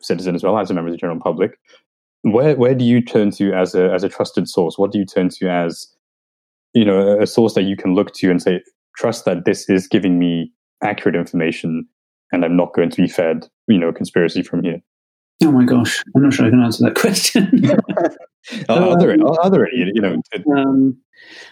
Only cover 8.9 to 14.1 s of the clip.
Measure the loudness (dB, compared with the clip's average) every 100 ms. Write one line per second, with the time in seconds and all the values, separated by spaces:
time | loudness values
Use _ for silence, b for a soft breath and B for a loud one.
8.9 | -6 -4 -2 -4 -2 -2 -2 0 -2 0
9.9 | -2 0 0 0 -2 -6 _ _ -8 -6
10.9 | -2 -2 -2 -4 -4 -4 -4 -6 -8 -10
11.9 | _ _ _ _ -2 0 0 0 0 -2
12.9 | 0 -2 0 -2 -2 -8 _ -2 0 0
13.9 | -4 -4